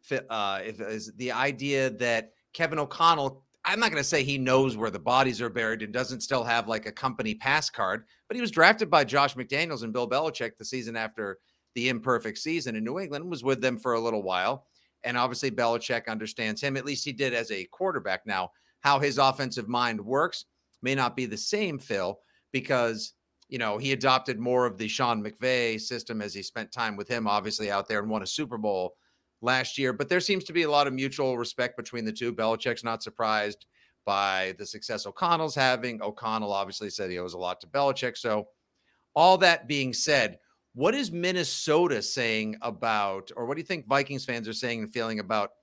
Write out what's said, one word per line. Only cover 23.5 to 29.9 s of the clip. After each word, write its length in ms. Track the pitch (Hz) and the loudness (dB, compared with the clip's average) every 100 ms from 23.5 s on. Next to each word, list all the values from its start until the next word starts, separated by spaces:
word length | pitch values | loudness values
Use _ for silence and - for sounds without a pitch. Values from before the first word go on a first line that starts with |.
| 131 | -4
know, 200 | 113 107 | -2 -2
he 120 | 135 | 0
adopted 480 | 135 135 127 127 117 | 2 4 4 2 -4
more 260 | 123 123 123 | 2 4 2
of 120 | 95 | 0
the 100 | 110 | -6
Sean 360 | 107 123 113 | 0 0 0
McVay 580 | 107 107 127 127 120 110 | -2 -4 0 2 2 -2
system 400 | 110 120 - 113 | -4 -8 -6 -6
as 140 | 104 98 | -6 -8
he 80 | |
spent 280 | 92 117 107 | -10 -10 -10
time 240 | - 113 101 | -4 -4 -4
with 120 | 101 | -4
him, 200 | 120 107 | -2 0
obviously, 440 | 104 101 107 107 | 0 0 -4 0
out 160 | 101 98 | 0 0
there 120 | 107 | -2
and 100 | 107 | 0
won 120 | 107 | -4
a 60 | 95 | -4
Super 320 | - 147 117 | -6 -6 -4
Bowl 360 | 107 98 90 - _ _ _ _ | -2 0 -2 -6 _ _ _ _
last 360 | 117 127 123 - | 0 2 0 -2
year. 140 | 131 | -2